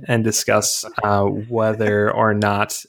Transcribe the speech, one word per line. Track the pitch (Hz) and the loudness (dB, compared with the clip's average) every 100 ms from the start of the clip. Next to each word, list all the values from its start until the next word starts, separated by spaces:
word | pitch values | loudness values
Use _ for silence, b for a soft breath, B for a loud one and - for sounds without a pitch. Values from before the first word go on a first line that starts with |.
| - | -2
and | 120 | 0
discuss, | 110 107 - 107 107 - 110 - | 2 0 0 0 0 -4 -8 -4
uh, | 104 101 | 0 2
whether | 101 104 110 117 110 110 107 104 104 | 2 -2 -4 -2 0 0 0 2 2
or | - 110 | 2 2
not | 104 104 101 104 - | 2 2 0 -2 -6